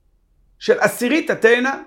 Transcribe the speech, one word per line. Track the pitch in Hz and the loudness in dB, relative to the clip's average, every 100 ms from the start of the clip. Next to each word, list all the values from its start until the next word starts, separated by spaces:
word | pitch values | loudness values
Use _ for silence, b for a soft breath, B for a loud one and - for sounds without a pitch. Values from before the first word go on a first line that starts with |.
| _ _ _ _ _ _ | _ _ _ _ _ _
של | - - | -2 2
עשירית | 208 - 240 311 330 | 0 -2 -2 -2 -2
התאנה, | 202 226 240 262 - | 0 2 2 0 -6